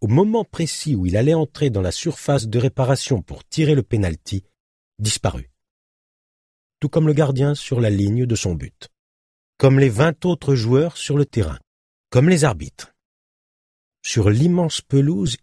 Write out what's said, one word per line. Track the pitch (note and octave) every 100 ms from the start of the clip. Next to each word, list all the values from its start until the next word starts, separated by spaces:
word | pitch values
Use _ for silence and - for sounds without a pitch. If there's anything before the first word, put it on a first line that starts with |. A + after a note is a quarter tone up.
au | G#2+
moment | B2+ G#3 A3+
précis | G3+ - D#3 - D3+ A#2
où | F2+
il | G2
allait | C3+
entrer | E3 D3+ - D3
dans | G#2
la | F2+
surface | - E3+ C#3 - C#3+ A2
de | A#2
réparation | C3 - B2+ C3+ - A#2+
pour | - -
tirer | - - D3+ D3
le |
penalty, | G#2 A2 F2+ D#2 - G2 - _ _ _ _ -
disparut. | G#2 - G2 B1 - _ _ _ _ _ _ _ _ _ _ _ _ _
Tout | D3+
comme | E3 D#3
le |
gardien | C#3+ D3 C3 C#3+
sur | C#3+ - B2
la | A2+
ligne | G2+ G2+ A#2 B2
de |
son | A2 G2 E2
but. | C2 - - _ _ _ _ _ _ -
Comme | C3+ C3+
les | C#3
vingt | G#2 D#3+ -
autres | F3+ E3+ - C3+
joueurs | A2 C3 E3 -
sur | - D3
le | C#3
terrain. | - E2 C#2+ _ _ _ _ _
Comme | B2 D3+
les | F3+
arbitres. | C#3+ F2+ C2+ - - _ _ _ _ _ _ _ _ _ _ _
Sur | - - G2+
l'immense | G#2+ E3+ F3 E3 -
pelouse, | - C3+ C#3+ F#3 F3 A#2